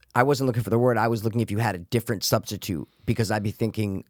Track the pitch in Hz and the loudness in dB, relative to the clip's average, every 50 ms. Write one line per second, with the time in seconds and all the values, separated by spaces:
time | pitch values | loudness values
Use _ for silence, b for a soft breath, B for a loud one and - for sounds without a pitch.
0 | B B - 120 127 139 143 117 135 131 113 120 117 - 113 117 123 127 120 110 | B B 2 2 4 4 2 2 2 0 0 0 0 2 2 4 4 4 4 2
1 | 110 117 117 110 104 113 104 120 113 - 101 104 117 110 98 87 87 - - 117 | 2 2 0 0 -2 -2 -2 -2 -2 0 0 0 0 0 -2 -4 -4 -2 -2 -2
2 | 110 - 107 92 - - - 110 - - 107 92 - - 92 76 62 - _ _ | 0 -2 -4 -4 -2 0 0 0 0 -2 -8 -8 -6 -6 -6 -6 -6 -10 _ _
3 | _ - 113 - 110 - 107 107 101 107 - - 117 107 - 107 107 101 95 92 | _ -2 0 0 0 0 0 -2 -2 -2 -2 -2 -4 -2 -2 -2 -4 -4 -4 -6
4 | - _ | -10 _